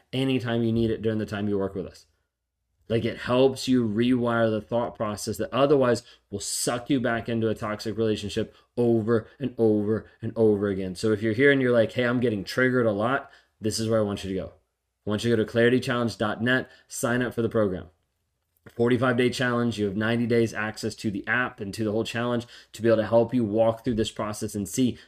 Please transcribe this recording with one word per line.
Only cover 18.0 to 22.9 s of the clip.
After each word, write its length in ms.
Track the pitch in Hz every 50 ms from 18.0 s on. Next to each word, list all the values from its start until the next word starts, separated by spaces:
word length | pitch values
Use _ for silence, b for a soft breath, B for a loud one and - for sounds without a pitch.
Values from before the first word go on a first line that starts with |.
| _ _ _ _ _ _ _ _ _ _ _ _ _ -
Forty-five 480 | - - 117 120 127 110 127 127 123
day 140 | 117 123 123
challenge. 480 | 113 - 131 123 120 120 120 117 107 101
You 80 | 104
have 100 | 101 95
ninety 300 | 104 110 110 117 117 120
days 260 | 113 120 117 117 110 -
access 420 | 104 107 107 107 - - 110 -
to 140 | - - 113
the 160 | 92 98 -
app 340 | 107 113 123 123 117 - -
and 120 | 107 98 92
to 100 | - 113
the 80 | 107 101
whole 120 | 113 113
challenge 420 | - - 117 120 123 120 120 117 B B B B B B
to 100 | - 107
be 60 |
able 100 | 117